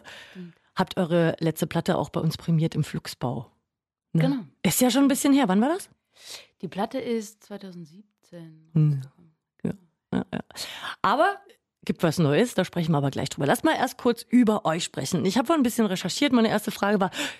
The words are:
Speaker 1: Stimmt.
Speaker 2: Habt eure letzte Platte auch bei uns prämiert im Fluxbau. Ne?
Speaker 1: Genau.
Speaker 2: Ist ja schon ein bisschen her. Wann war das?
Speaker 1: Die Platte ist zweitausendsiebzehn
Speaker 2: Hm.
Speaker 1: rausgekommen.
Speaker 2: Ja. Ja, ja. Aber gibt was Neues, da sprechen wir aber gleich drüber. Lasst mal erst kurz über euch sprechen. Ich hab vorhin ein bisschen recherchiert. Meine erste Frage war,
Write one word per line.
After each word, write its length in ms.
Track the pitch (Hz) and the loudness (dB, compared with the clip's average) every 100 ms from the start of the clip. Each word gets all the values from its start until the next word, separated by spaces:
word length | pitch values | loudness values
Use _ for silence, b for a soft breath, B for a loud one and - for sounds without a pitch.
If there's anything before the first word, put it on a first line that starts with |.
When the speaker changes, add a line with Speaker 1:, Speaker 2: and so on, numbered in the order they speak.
| B B B | B B B
Speaker 1:
Stimmt. 220 | 185 175 B B - | -18 -18 B B -4
Speaker 2:
Habt 220 | 180 - | -4 -2
eure 380 | 165 170 165 - | 0 2 2 0
letzte 260 | 160 156 170 | -2 -2 -2
Platte 300 | 170 175 160 | -2 0 0
auch 120 | 143 | -2
bei 100 | 156 | -2
uns 160 | 160 - | -2 -2
prämiert 380 | - 165 160 151 | 0 0 2 -2
im 80 | |
Fluxbau. 640 | 147 160 - - 123 135 - _ _ _ _ _ _ | -4 -6 -10 -8 -6 -6 -10 _ _ _ _ _ _
Ne? 100 | 165 | 0
Speaker 1:
Genau. 200 | 262 277 156 _ | 2 0 -6 _
Speaker 2:
Ist 180 | 190 - | -2 2
ja 80 | 254 | 2
schon 120 | 254 | 4
ein 40 | 277 | 4
bisschen 240 | 277 285 | 4 4
her. 140 | 277 233 | 4 4
Wann 140 | 190 | 4
war 80 | 254 | 2
das? 200 | 370 - _ _ B B B B _ | 0 -6 _ _ B B B B _
Speaker 1:
Die 60 | 185 | -10
Platte 320 | 185 214 262 | -6 -6 -4
ist 440 | 247 226 208 - | -4 -4 -6 -14
zweitausendsiebzehn 1300 | - 202 190 175 151 180 220 _ _ 175 165 156 156 | -16 -16 -14 -16 -18 -20 -20 _ _ -20 -20 -20 _
Speaker 2:
Hm. 200 | 160 151 | 4 4
Speaker 1:
rausgekommen. 380 | 139 135 _ 170 _ _ _ | 2 -4 _ _ _ _ _
Speaker 2:
Ja. 80 | 175 202 175 _ _ | -8 -8 _ _ _
Ja, 120 | - - | -4 -4
ja. 60 | - - B B B B B | -8 -10 B B B B B
Aber 360 | 190 247 370 392 - - _ _ - | 0 2 2 0 -10 -20 _ _ -8
gibt 160 | 147 | -2
was 160 | 170 147 | 0 2
Neues, 380 | 147 147 240 - | 2 4 2 0
da 100 | 180 | -4
sprechen 280 | 175 165 | -2 0
wir 40 | 147 | 0
aber 140 | 139 | 0
gleich 180 | - 139 | -2 -6
drüber. 160 | - 143 | -2 0
Lasst 180 | 240 | 2
mal 120 | 320 294 | 0 0
erst 220 | 247 - | -2 -2
kurz 240 | 247 233 - | -2 -2 2
über 380 | 247 226 214 - | 4 4 2 0
euch 180 | 160 | -2
sprechen. 400 | - - 135 170 | -4 -6 -4 0
Ich 140 | 190 202 | 0 0
hab 80 | 254 | 2
vorhin 140 | 330 | 2
ein 20 | |
bisschen 220 | 247 226 214 | 2 2 0
recherchiert. 480 | 185 180 - 285 | 0 -4 -2 2
Meine 140 | 247 220 | 4 4
erste 220 | 208 - | 2 -2
Frage 280 | - 202 208 | -2 0 2
war, 120 | 190 B 285 B | 0 B -6 B